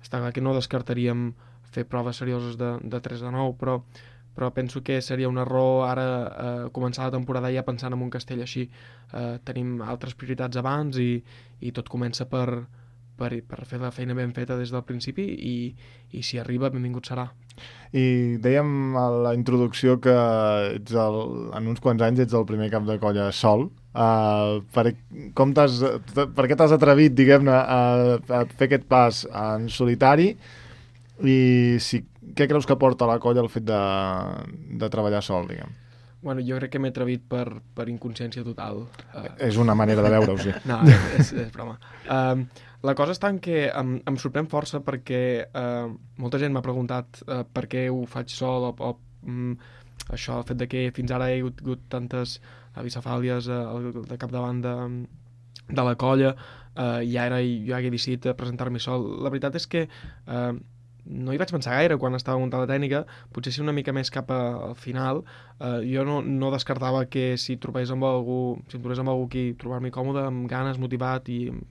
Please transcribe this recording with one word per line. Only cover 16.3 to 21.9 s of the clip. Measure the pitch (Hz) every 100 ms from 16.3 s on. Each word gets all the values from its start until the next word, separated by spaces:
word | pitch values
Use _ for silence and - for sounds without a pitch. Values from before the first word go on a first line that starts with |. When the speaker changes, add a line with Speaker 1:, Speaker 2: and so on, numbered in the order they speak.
| 120
Speaker 1:
arriba, | 117 123 135
benvingut | 131 123 123 -
serà. | 123 123 - - - - - - 135
Speaker 2:
I | 131 123 120 117
dèiem | 120 139 147 139 135 131
a | 123 120
la | 120 117
introducció | 120 123 120 - 131 127
que | 127 123 117 110 107 104 101 107
ets | 107 113
el, | 110 107 117 120 113 104
en | 110
uns | 120
quants | 131